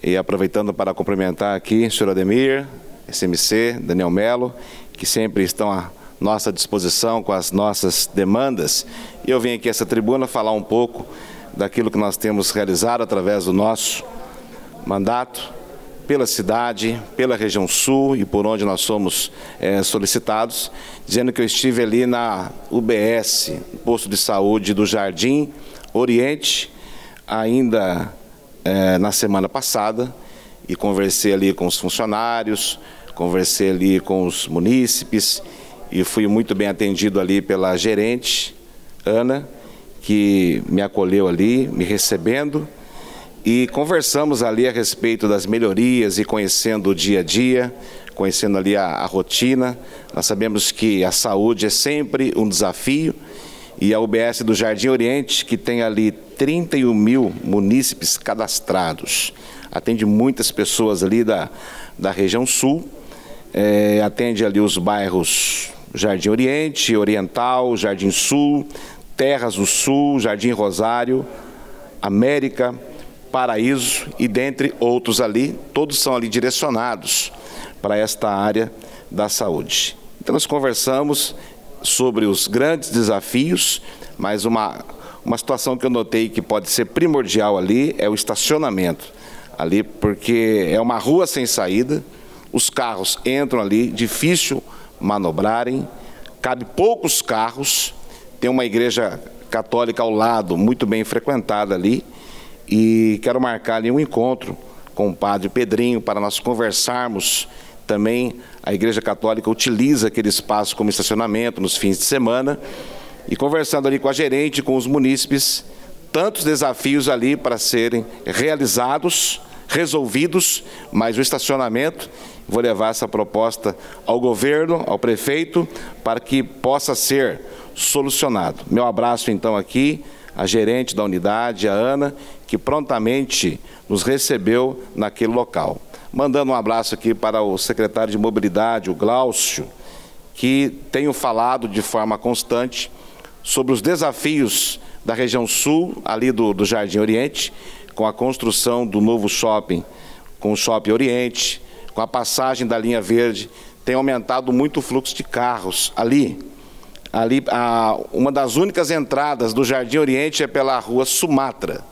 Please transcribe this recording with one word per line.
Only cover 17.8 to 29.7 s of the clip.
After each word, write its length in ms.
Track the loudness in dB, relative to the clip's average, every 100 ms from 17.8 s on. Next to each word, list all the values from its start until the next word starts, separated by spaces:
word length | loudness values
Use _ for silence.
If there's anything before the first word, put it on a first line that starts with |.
| 2 4 4
e 100 | 2
por 220 | 0 0 0
onde 180 | 0
nós 160 | 0 0
somos, 520 | 0 0 0 -2 -6 -8 -18 -4
eh, 240 | 0 0
solicitados, 880 | 0 0 0 -2 0 0 -2 -4 -8 -10 -16 -16
dizendo 280 | -2 0 0
que 80 | 0
eu 40 |
estive 380 | 0 2 2 2
ali 240 | 2 4 2
na 460 | 2 0 -2 -6 -10 -2
U 100 | 0
B 140 | 2
S, 680 | 2 4 2 0 -2 -2 -6 -10 -8
posto 240 | -2 0 0
de 80 | -2
saúde 560 | 0 2 4 2 2
do 140 | 2 2
Jardim 680 | 2 -2 -2 0 0 0 -8 -18 -18 -6
Oriente, 800 | 0 4 4 2 0 -2 -4 -6 -14 -18 -18 -18 -20 -6
ainda, 880 | -2 2 4 4 2 2 0 -4 -10 -20 -20 -20 -6
eh, 340 | 0 2 4 4
na 120 | 2
semana 380 | 2 2 2 0
passada, 640 | -2 -2